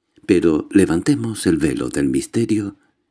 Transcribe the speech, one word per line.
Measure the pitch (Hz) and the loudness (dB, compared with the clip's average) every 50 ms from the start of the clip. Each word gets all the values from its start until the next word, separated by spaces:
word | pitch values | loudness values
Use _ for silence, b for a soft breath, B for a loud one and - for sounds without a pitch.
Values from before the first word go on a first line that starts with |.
| _ _ _ _ - | _ _ _ _ -2
Pero | - 98 85 78 82 78 - - - | 0 2 4 4 2 2 0 -2 0
levantemos | - 101 92 90 80 87 92 - 143 113 113 117 107 - - | 2 2 2 4 2 0 0 0 0 0 -2 -6 -6 -2 0
el | 95 85 73 | 0 0 2
velo | - 71 62 62 62 - | 0 -2 -2 -4 -6 -6
del | - 73 71 67 | -4 -2 -2 -2
misterio | 64 58 - - - 117 117 110 110 107 101 101 95 - _ _ _ _ _ _ | -2 -2 -4 -4 -2 -2 -2 0 -2 -2 -4 -6 -10 -14 _ _ _ _ _ _